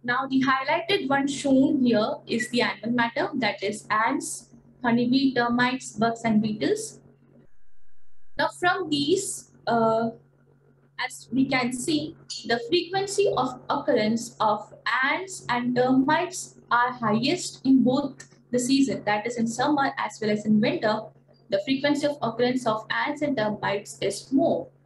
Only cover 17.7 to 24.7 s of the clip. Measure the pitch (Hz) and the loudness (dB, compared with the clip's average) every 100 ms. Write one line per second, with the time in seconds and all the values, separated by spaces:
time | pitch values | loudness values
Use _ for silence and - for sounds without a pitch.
17.7 | 262 220 262 277 - - - _ 247 247 | 6 6 2 -2 -8 -20 -20 _ -2 2
18.7 | 269 277 196 - 208 233 - 226 226 277 | 4 4 0 -2 -2 -2 -2 -4 0 0
19.7 | 294 277 - - - 214 208 214 214 233 | 2 0 -2 -8 -4 -2 0 4 4 4
20.7 | 359 214 220 - - _ _ _ 196 226 | 2 0 -2 -4 -18 _ _ _ -2 0
21.7 | 269 285 294 294 294 233 226 247 254 233 | 0 2 2 0 0 -4 0 0 2 0
22.7 | 208 - 233 254 294 294 262 214 208 196 | -2 -2 -4 -2 -2 -2 0 0 -2 -2
23.7 | 202 - - 196 - - 277 339 - - | -4 -6 -4 -4 -4 0 2 2 0 -4